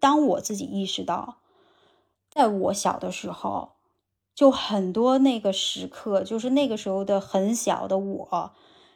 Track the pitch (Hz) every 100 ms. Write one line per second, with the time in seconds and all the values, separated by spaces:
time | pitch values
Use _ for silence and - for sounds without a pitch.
0 | 269 302 285 175 - 202 - 196 190 -
1 | 180 170 - - _ _ _ _ _ _
2 | _ _ _ 302 233 196 190 196 185 -
3 | 185 185 - - 196 196 - _ _ _
4 | _ _ _ - 277 247 - 208 185 190
5 | 247 269 269 226 202 190 - 190 185 -
6 | 220 196 196 220 247 269 269 220 202 190
7 | 196 196 196 190 196 233 - 170 190 190
8 | 196 196 - 175 165 - _ _ _